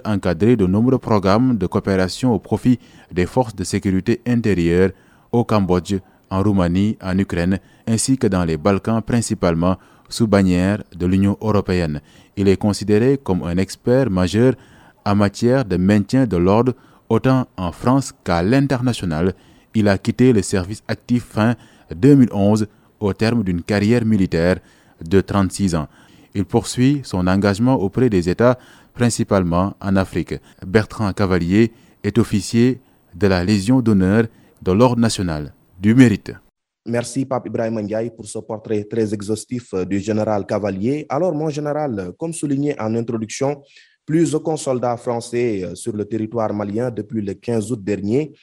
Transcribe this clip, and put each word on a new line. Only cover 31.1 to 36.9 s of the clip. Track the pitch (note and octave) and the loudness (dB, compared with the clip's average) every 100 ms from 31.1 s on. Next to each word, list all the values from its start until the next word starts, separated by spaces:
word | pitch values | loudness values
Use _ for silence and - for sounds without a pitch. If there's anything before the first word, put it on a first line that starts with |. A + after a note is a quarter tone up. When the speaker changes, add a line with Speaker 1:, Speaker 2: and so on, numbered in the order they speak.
Speaker 1:
Cavalier | F#2 F#2+ F#2 E2+ G2+ A2+ - _ _ | -2 0 0 2 2 2 -2 _ _
est | G#2 A2+ | -4 0
officier | G#2+ G#2 - A#2 B2 B2 _ _ _ F2 | 0 -2 -2 0 2 0 _ _ _ -2
de | G2 | 0
la | F#2 | 2
Légion | F#2 G#2+ G2 C3 | 2 0 2 2
d'honneur | A2+ G2 F#2 A2 A#2 _ _ - | 4 2 4 2 0 _ _ -8
de | F#2+ | -2
l'Ordre | F#2+ B2 A#2 | 2 4 2
national | A2+ - F2+ D2+ C#2+ - _ - | 0 -2 -4 -6 -8 -16 _ -2
du | G2+ B2 | 2 6
mérite. | B2 G2 - - _ _ _ _ | 6 4 -4 -18 _ _ _ _
Speaker 2:
Merci, | - | -6